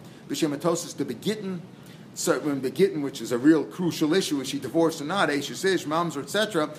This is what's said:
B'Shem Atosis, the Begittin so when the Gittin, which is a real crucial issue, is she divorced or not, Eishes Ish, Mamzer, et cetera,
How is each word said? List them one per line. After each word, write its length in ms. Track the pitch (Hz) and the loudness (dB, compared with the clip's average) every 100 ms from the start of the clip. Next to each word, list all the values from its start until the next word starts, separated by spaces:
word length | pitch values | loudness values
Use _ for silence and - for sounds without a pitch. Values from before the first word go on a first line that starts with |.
| - - - | -18 -16 -8
B'Shem 280 | 139 156 139 | -2 0 0
Atosis, 400 | 170 170 - - | 0 0 -2 -6
the 80 | |
Begittin 540 | 131 117 175 214 196 180 - - - - - - | -6 -4 -4 -4 -4 -8 -10 -18 -20 -20 -14 -4
so 240 | - 143 | 0 0
when 220 | 147 135 | 0 -2
the 80 | 127 | -2
Gittin, 320 | - 196 156 | 2 2 2
which 180 | 139 - | -4 -6
is 100 | 110 | -2
a 60 | 120 | 4
real 260 | 139 160 | 6 6
crucial 520 | - - 175 - 151 | 4 -2 -2 2 2
issue, 260 | 190 190 147 | 2 2 -2
is 80 | 131 | -2
she 100 | 139 | -6
divorced 440 | 127 151 165 - | -2 2 2 2
or 20 | |
not, 240 | 143 196 160 | -2 0 2
Eishes 340 | 143 - - 190 | 0 -2 -2 0
Ish, 180 | 180 | 0
Mamzer, 380 | 147 156 170 143 | 0 0 0 -4
et 80 | 131 | -2
cetera, 380 | 202 214 170 151 | -2 0 0 -2